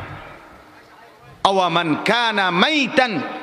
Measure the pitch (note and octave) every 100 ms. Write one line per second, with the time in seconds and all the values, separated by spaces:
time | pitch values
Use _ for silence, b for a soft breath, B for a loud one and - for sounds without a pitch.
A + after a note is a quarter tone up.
0 | - - - - - - - - - -
1 | - - - - G3 G3 F3+ E3 E3+ C#3+
2 | - A#3 A#3 G#3 F#3 F3 B3+ D#4 B3+ D4
3 | B3+ E3+ - -